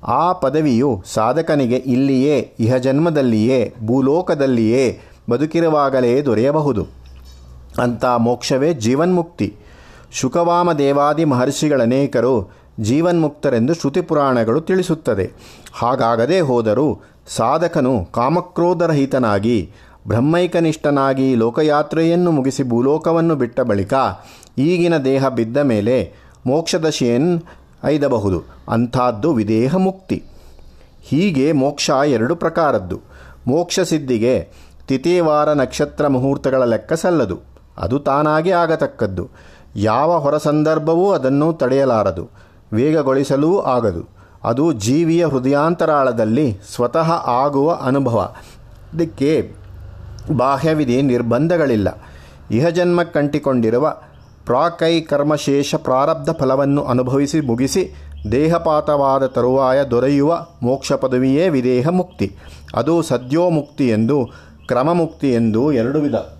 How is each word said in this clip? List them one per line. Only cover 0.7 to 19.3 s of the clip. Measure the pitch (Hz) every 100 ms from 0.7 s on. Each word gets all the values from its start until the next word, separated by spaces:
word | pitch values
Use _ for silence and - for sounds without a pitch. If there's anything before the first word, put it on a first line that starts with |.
| 113 143 107 -
ಸಾಧಕನಿಗೆ | - 110 139 165 151 127 123
ಇಲ್ಲಿಯೇ, | 131 123 139 135 135 143 - -
ಇಹಜನ್ಮದಲ್ಲಿಯೇ, | 113 131 127 135 170 151 131 110 110 131 107 - 110
ಭೂಲೋಕದಲ್ಲಿಯೇ | 127 135 156 180 160 135 123 110 120 131 - - - -
ಬದುಕಿರುವಾಗಲೇ | 120 151 170 165 151 139 131 123 123
ದೊರೆಯಬಹುದು. | 147 104 127 156 147 113 85 - - - - - - - - -
ಅಂಥ | 120 117
ಮೋಕ್ಷವೇ | 131 120 117 120 - 135 147
ಜೀವನ್ಮುಕ್ತಿ. | 160 110 135 170 180 170 - 104 - - - - - -
ಶುಕವಾಮ | - 131 170 170 170 175
ದೇವಾದಿ | 156 139 139 143 151
ಮಹರ್ಷಿಗಳನೇಕರು | 165 127 127 139 156 139 117 131 139 120 117 127 98 - - -
ಜೀವನ್ಮುಕ್ತರೆಂದು | 107 135 165 175 156 143 143 123 120
ಶ್ರುತಿ | 165 139 143
ಪುರಾಣಗಳು | 175 156 139 127 113 127
ತಿಳಿಸುತ್ತದೆ. | 160 190 180 160 - 104 87 - - - -
ಹಾಗಾಗದೇ | - 117 131 117 117 117 185
ಹೋದರೂ | 151 123 110 104 147 110 - - -
ಸಾಧಕನು | - 113 147 - 165 127 127 85
ಕಾಮಕ್ರೋಧರಹಿತನಾಗಿ | - 123 170 170 - 175 175 170 151 135 139 120